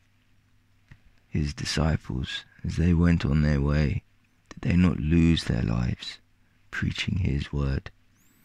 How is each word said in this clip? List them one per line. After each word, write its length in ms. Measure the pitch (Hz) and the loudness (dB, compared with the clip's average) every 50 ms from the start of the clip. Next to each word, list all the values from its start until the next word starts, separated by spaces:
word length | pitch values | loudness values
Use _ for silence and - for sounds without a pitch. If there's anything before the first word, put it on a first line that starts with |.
| _ _ _ _ _ _ _ _ _ _ _ _ _ _ _ _ _ _ - _ _ _ _ _ _ _ | _ _ _ _ _ _ _ _ _ _ _ _ _ _ _ _ _ _ -20 _ _ _ _ _ _ _
his 240 | - 87 73 73 | -4 -2 -2 -2
disciples, 920 | - - - - - 78 76 80 78 - - - 62 65 - - - - - _ _ - | -4 -6 -8 -4 -2 0 0 0 0 -2 -4 -6 -6 -6 -6 -6 -8 -12 -14 _ _ -10
as 140 | - - - | -8 -6 -2
they 180 | 85 82 90 85 | 0 2 4 4
went 300 | 82 87 85 85 82 - | 4 4 4 4 2 2
on 180 | 67 73 78 | 0 2 2
their 180 | 73 76 73 69 | 2 2 2 2
way, 440 | 69 73 73 76 76 65 - - _ _ _ _ _ _ _ _ _ _ | 0 0 2 2 0 0 -2 -4 _ _ _ _ _ _ _ _ _ _
did 140 | - - | -18 -8
they 140 | - - 87 | -2 0 4
not 240 | 87 90 82 50 - | 4 4 4 2 0
lose 440 | 73 78 85 82 82 82 82 - - | 0 2 4 4 6 6 4 2 0
their 180 | - - 60 | -2 -2 -2
lives 560 | - 55 57 60 62 - - - - - - _ _ _ _ _ _ _ _ _ _ _ | 0 -2 -2 -2 -2 -4 -6 -8 -12 -18 -20 _ _ _ _ _ _ _ _ _ _ _
preaching 480 | - - - - - - - - - - | -8 -4 -4 -4 -4 -4 -4 -4 -2 -2
his 340 | 87 - 67 71 - - | -2 -2 -2 -2 -4 -4
word? 380 | 73 71 69 67 69 69 - - _ _ _ _ _ _ _ _ _ _ | -4 -2 -2 -2 -2 -4 -6 -10 _ _ _ _ _ _ _ _ _ _